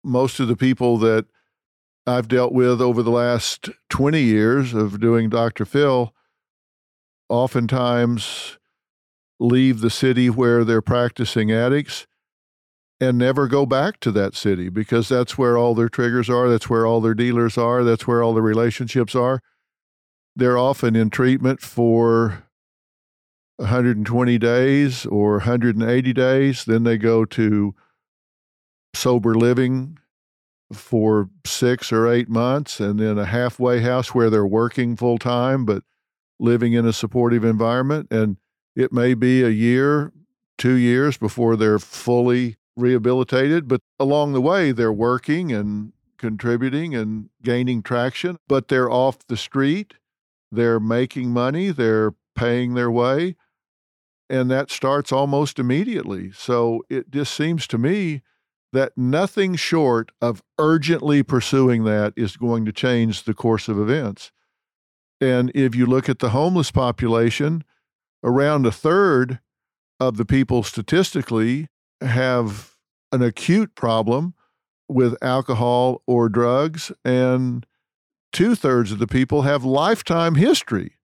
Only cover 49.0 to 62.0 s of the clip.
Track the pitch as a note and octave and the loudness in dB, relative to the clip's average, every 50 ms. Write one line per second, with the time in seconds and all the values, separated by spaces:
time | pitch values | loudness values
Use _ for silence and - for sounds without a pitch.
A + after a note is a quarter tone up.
49 | C3 C3+ B2+ _ _ - A#2+ G#2 - - - C3+ C3+ C#3+ D#3+ G#3 G#3 _ - _ | 0 0 -2 _ _ -8 -8 -8 -8 -6 -4 -2 0 0 -2 -4 -6 _ -18 _
50 | _ _ _ _ _ _ _ _ _ _ G2+ A2+ A#2 A#2 A2+ A2+ G#2+ A2 A#2 B2 | _ _ _ _ _ _ _ _ _ _ -4 0 0 2 0 0 0 0 0 -2
51 | C3 B2 - C3+ B2+ B2 A#2+ A#2+ B2 C3 C#3+ E3+ F#3+ G3+ E3 C3 A#2 A2+ A2 A2 | -2 -2 -4 -6 -4 -2 -2 0 -2 -2 -2 -2 -4 -4 -2 0 0 0 2 2
52 | A2 G#2+ - _ _ _ _ - B2 A#2+ A#2+ B2 B2 B2 B2 B2 A#2+ A#2+ A#2 A#2+ | 0 -2 -4 _ _ _ _ -4 -2 -2 0 -2 -2 -2 -2 -2 -2 0 0 0
53 | A#2+ B2+ C3+ D3 F3 F#3 F3 _ _ _ _ _ _ _ _ _ _ _ _ _ | 0 0 0 -2 -2 -6 -8 _ _ _ _ _ _ _ _ _ _ _ _ _
54 | _ _ _ _ _ _ C3 C3 B2+ B2+ B2+ C3+ C#3+ - - - C3+ C3+ C#3 C#3+ | _ _ _ _ _ _ -4 -2 0 0 0 -2 -2 -6 -8 -4 -2 0 0 -2
55 | C#3 - C3 C3+ C#3+ C#3 C#3 C#3 D3 C#3 - - B2+ B2 B2+ D#3 G#3 B3 A3+ E3+ | -2 -2 -2 -2 0 0 0 -2 -2 -4 -4 -4 -2 -2 -2 -2 -2 -4 -6 -6
56 | - - G2 F#2 F#2 F#2+ G2+ - - - B2 A#2+ A#2 A#2 A#2 A2+ - _ C3 C3 | -6 -8 -10 -10 -10 -14 -16 -12 -4 -2 0 0 0 0 -2 -4 -6 _ -8 -8
57 | - - C3 C#3+ C#3+ - - - D3 E3 E3+ D#3 - - - A#2 A#2+ D3 F#3+ G#3 | -8 -6 -6 -6 -6 -6 -4 -4 -2 -2 -2 -4 -4 -4 -4 -2 0 0 0 -2
58 | F#3+ E3 D3+ C3+ _ _ _ _ _ _ _ _ _ _ - C3 C3+ B2 _ B2+ | -4 -6 -6 -8 _ _ _ _ _ _ _ _ _ _ -2 -2 -2 -2 _ -4
59 | B2+ B2 C#3 D#3+ G3 F#3+ - G#3+ G3 F#3 F3+ D3+ - - E3 E3 D3+ B2+ A#2+ A2+ | -2 0 0 0 -2 -2 -2 -2 -2 -2 -2 -4 -4 -2 0 2 2 2 2 0
60 | A2+ - _ _ A#2 A#2+ A2 F#2 _ _ _ - D#3 D#3 E3 D#3+ C#3 D#3 E3+ D3 | -2 -6 _ _ -4 -4 -4 -6 _ _ _ 0 2 2 2 2 2 0 -2 0
61 | - D3 D3 C#3+ C3 - C3+ B2 - - - C3+ C3 B2+ A#2+ A#2 A2 G#2+ G#2+ G#2 | 2 2 2 2 2 2 0 -2 0 0 2 2 4 4 2 2 0 0 0 0